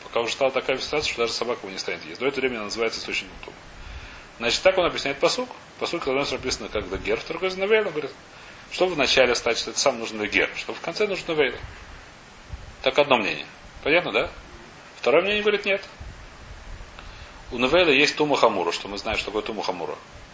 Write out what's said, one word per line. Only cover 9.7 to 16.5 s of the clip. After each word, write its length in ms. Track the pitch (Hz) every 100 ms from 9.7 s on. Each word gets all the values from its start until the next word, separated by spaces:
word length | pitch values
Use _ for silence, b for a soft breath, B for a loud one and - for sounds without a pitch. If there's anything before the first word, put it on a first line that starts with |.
это 100 | 110
сам 180 | 139 120
нужен 200 | 110 110
да 80 | 104
гер, 240 | - - -
что 160 | -
в 80 | 113
конце 260 | - 165 208
нужен 180 | 185 -
навейла. 300 | 156 131 120 - - - - - - - - - - - -
Так 160 | 135 131
одно 200 | 139 123
мнение. 280 | 95 76 71 - - -
Понятно, 300 | 135 165 156
да? 180 | 107 165 - - - - - - -
Второе 260 | 120 147
мнение 200 | 190 208
говорит, 220 | 208 202
нет. 180 | 202 196 - - - - - - -